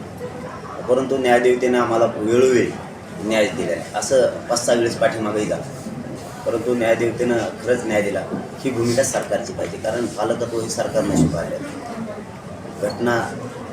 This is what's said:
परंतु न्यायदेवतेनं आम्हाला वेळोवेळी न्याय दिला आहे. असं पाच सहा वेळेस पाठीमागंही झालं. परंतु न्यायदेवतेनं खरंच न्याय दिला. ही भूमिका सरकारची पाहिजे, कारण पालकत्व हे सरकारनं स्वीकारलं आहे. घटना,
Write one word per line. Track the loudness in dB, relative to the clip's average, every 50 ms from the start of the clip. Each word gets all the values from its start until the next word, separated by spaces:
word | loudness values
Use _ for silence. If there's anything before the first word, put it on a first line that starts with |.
| -12 -12 -12 -12 -10 -10 -10 -10 -12 -12 -12 -12 -12 -12 -10 -6 0 2
परंतु | 2 2 2 2 0
न्यायदेवतेनं | 2 4 6 6 6 6 6 4 4 4 4 4 4
आम्हाला | 4 2 4 4 4
वेळोवेळी | 2 2 0 0 2 6 6 6 6 6 4 4 2 -2 -6 -10 -12 -12 -14 -14 -12 -10 -6 -2
न्याय | 0 2 2 2
दिला | 2 0 -2 -2 -2
आहे. | -4 -4 -6 -6 -4
असं | -4 0 2 4 4 4 4 2 -2 -4 -2
पाच | -2 0 2
सहा | 2 4
वेळेस | 4 4 2 2
पाठीमागंही | 2 2 2 2 0 -2 -2 0 0 0
झालं. | 0 -2 -4 -4 -8 -10 -10 -10 -10 -10 -8 -8 -10 -10 -10 -10 -12 -12 -6 -4
परंतु | -2 -2 0 0 2 2
न्यायदेवतेनं | 2 4 4 4 4 2 0 0 2 2 2 2
खरंच | 2 0 -2 -4 -4 0 0 0 2 0
न्याय | 2 2 2
दिला. | 2 2 0 -2 -4 -4 -6 -6 -6 -8 -10 -6
ही | -4 -2
भूमिका | 0 0 2 2 4 2 2
सरकारची | 2 0 -2 0 0 -2 -2 -2 -4 -6
पाहिजे, | -6 -6 -6 -6
कारण | -4 -4 -2 -2 -2 -2
पालकत्व | -2 -2 -2 0 0 0 0 -2 -2 -2 -4
हे | -4 -2
सरकारनं | -2 -2 -2 0 0 0 0 2 4
स्वीकारलं | 4 4 4 2 0 -4 -4 -4
आहे. | -6 -6 -8 -10 -10 -10 -10 -8 -8 -8 -8 -10 -10 -12 -14 -14 -14 -14 -14 -14 -12 -12 -12 -6 -4
घटना, | -2 -2 -2 0 0 0 2 0 0 -4 -6 -8 -10 -10 -10 -10 -12 -12